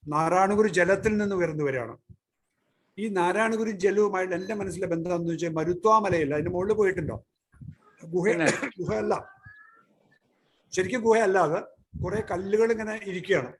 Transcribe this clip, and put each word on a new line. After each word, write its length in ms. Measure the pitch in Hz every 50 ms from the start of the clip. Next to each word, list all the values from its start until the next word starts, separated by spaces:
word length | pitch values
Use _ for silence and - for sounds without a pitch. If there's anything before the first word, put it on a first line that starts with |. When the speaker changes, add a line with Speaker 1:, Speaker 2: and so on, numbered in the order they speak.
| -
Speaker 1:
നാരായണഗുരു 640 | 147 147 151 160 165 175 180 190 196 208 208 220 214 165 180
ജലത്തിൽ 360 | 175 175 196 196 196 220 214 208
നിന്ന് 180 | 208 202 196
ഉയർന്നു 280 | 185 175 160 156 151 151
വരികയാണ്. 320 | 139 131 127 117 113 117 - _ _ - _ _ _ _ _ _ _ _ _ _ _ _ _ _ _ _ -
ഈ 80 | 208 226
നാരായണഗുരു 640 | 202 185 175 175 180 208 220 226 226 220 226 220
ജലവുമായിട്ട് 640 | 214 185 175 202 190 202 208 202 190 185 185 185 180
എന്റെ 180 | 170 185 190 220
മനസ്സിലെ 340 | 208 196 190 165 175 190 170
ബന്ധം 240 | 170 165 165 175
എന്താണെന്ന് 220 | 180 170 170 170 170
വെച്ചാൽ 200 | 156 170 170 160 156
മരുത്വാമലയില്ല, 760 | 156 160 180 175 - 220 220 220 208 196 180 170 156 139 147
അതിന്റെ 200 | 151 151 175 180
മുകളിൽ 200 | 175 185 202 214 208
പോയിട്ടുണ്ടോ? 380 | 208 190 180 175 160 135 113 98 _ _ _ _ _ _ _ _ - - - _ _ _ _ _ - 165 165
ഗുഹ, 120 | 185 175
Speaker 2:
പിന്നെ? 220 | 208 - - 320 269 247 - - - - -
Speaker 1:
ഗുഹയല്ല, 340 | 175 147 214 214 214 208 202 - - - - _ _ - - - - - _ _ _ _ _ _ _ _ _ _ _ _ _ _ _ _ _ _ _ _ -
ശരിക്കും 280 | 175 185 185 240 254
ഗുഹയല്ല, 360 | 220 226 220 226 226 196 190 190
അത് 200 | 170 147 156 196 - - _ _ _ _ _ - 147
കുറെ 160 | 180 196 214 208 -
കല്ലുകൾ 360 | 202 175 190 196 202 214 226 226
ഇങ്ങനെ 240 | 233 220 220 214 214 220 202
ഇരിക്കുകയാണ്. 480 | 196 185 185 165 185 190 156 127 123 - _